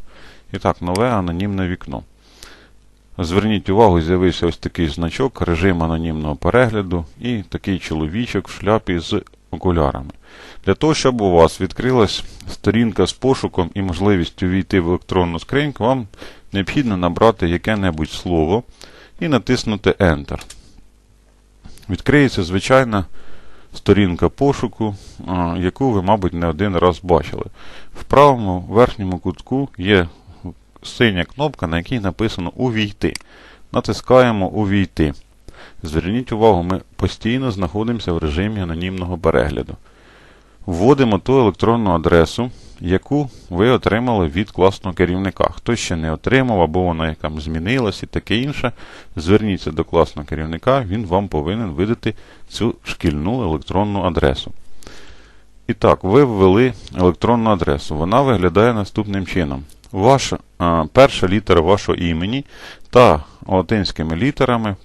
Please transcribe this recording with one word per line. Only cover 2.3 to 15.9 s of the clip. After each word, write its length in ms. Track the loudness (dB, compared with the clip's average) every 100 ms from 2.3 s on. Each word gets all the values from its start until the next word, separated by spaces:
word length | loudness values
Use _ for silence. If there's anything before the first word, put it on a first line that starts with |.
| -20 -20 -20 -20 -20 -20 _ _ -8
Зверніть 480 | -2 0 0 0 0
увагу, 320 | 4 6 6
з'явився 460 | 2 2 2 2 -2
ось 100 | -2
такий 300 | -6 -2 -2
значок, 540 | -2 -4 -2 -4 -2
режим 420 | -2 2 2 2
анонімного 520 | 0 -2 -4 -4 -4 -4
перегляду, 720 | 0 2 2 0 -4 -4 -6 -8
і 220 | -6 -6 -6
такий 300 | -8 -4 -4
чоловічок 680 | -4 -4 -4 -4 -4 -4 -6
в 120 | -6
шляпі 400 | 0 0 0 -4
з 220 | -2 -4 -6 _ _
окулярами. 580 | -4 0 2 0 -2 -10 -18 -20 -20 -20 -6 -2
Для 80 |
того, 200 | 0 0
щоб 280 | 2 0 2
у 100 | 4
вас 300 | 6 6 4
відкрилась 640 | -6 -4 0 2 2 0 -10 -14 -14
сторінка 560 | -4 0 2 2 0 -2
з 60 |
пошуком 560 | 0 0 0 -2 -2 -4
і 80 | -4
можливістю 640 | -4 0 2 2 0 -4 -2
увійти 340 | -2 0 0
в 80 | 0
електронну 520 | -2 -2 0 0 -2
скриньку, 440 | -4 -4 -2 -2
вам 240 | -2